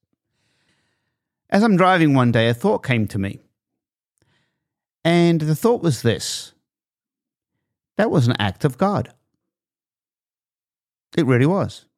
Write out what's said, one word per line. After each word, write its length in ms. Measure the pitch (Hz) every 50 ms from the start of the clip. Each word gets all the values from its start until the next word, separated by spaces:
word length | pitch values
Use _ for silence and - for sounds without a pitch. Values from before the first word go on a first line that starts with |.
| _ _ _ _ _ _ _ _ _ _ _ _ _ _ _ _ _ _ _ _ _ _ _ _ _ _ _ _ _ -
As 160 | - 196 220
I'm 120 | 233 196
driving 380 | 165 185 180 185 175 160 151 139
one 180 | 135 123 120 117
day, 160 | 120 113 117
a 60 | 117
thought 300 | 117 - 196 214 - -
came 240 | - 127 113 107 101
to 100 | - 101
me. 220 | 98 98 104 - _ _ _ _ _ _ _ _ _ _ _ _ _ _ _ _ _ _ _ _ _ _ _ _ _ _ _ _ _ _ _ _ -
And 380 | 165 170 175 170 170 170 160
the 160 | 151 151 156
thought 260 | - - 226 240 - -
was 200 | 170 127 - -
this. 500 | 117 101 - - - - - - - _ _ _ _ _ _ _ _ _ _ _ _ _ _ _ _ _ _ _ _ _ _ _ _ _ _ _ _ _
That 140 | - 208 226
was 180 | 185 175 120 120
an 80 | 123 -
act 260 | 104 101 90 - -
of 120 | 147 131
God. 380 | - 190 202 202 135 - - - _ _ _ _ _ _ _ _ _ _ _ _ _ _ _ _ _ _ _ _ _ _ _ _ _ _ _ _ _ _ _ _ _ _ _ _ _ _ _ -
It 100 | - 170
really 200 | 131 131 117 131
was. 400 | 151 190 196 131 - - - - _ _